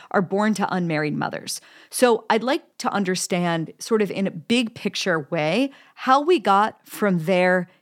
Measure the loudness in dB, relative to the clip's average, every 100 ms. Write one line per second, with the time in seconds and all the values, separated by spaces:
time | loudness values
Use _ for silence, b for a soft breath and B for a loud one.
0 | B -2 0 0 0 0 -2 -2 -2 -2
1 | -2 -2 -4 -6 -10 -12 B B B 2
2 | 2 4 2 0 0 -4 -6 -8 -4 0
3 | 0 -2 -2 -2 0 -2 -4 -10 -2 0
4 | 0 -2 -4 -4 -2 0 0 -6 -8 -4
5 | -2 -2 -2 -2 0 0 -2 B B -4
6 | 2 2 4 2 4 2 2 -4 -16 -2
7 | 0 0 2 2 4 2 -2 b